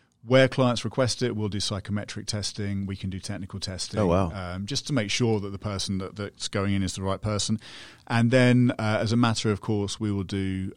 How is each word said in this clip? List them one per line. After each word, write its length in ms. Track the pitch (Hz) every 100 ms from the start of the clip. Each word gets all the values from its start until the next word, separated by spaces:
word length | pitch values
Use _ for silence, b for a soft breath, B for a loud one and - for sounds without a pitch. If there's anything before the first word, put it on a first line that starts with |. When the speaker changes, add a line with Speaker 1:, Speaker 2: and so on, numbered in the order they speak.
| b b
Speaker 1:
where 220 | 113 131 131
clients 380 | - 127 117
request 360 | 113 135 120 -
it, 140 | 120
we'll 140 | 104 104
do 100 | 101
psychometric 680 | - 98 - 104 - 110 104
testing. 600 | 104 98 - 101 98 98
We 80 |
can 160 | 95 95
do 80 | 92
technical 400 | - 101 98 95
testing, 400 | - 92 - -
Speaker 2:
Oh, 80 | 92
wow. 240 | 90 90
Speaker 1:
um, 340 | 95 90 92 101
just 200 | 139 -
to 60 |
make 180 | 139 101
sure 300 | - 120 107
that 100 | 98
the 80 | 98
person 400 | 107 98 - 95
that, 160 | 92
that's 320 | 107 101 - -
going 280 | 101 98
in 100 | 98
is 100 | 92
the 80 | -
right 180 | 95 95
person. 380 | 107 104 - 107 B B B B B
And 240 | 117 117
then, 400 | 127 123 123 123 -
uh, 200 | 107 107
as 100 | 110
a 60 | 117
matter 340 | 120 110 113
of 100 | 98
course, 380 | - 104 101 -
we 140 | 107
will 100 | 101
do, 480 | 87 98 95 95 92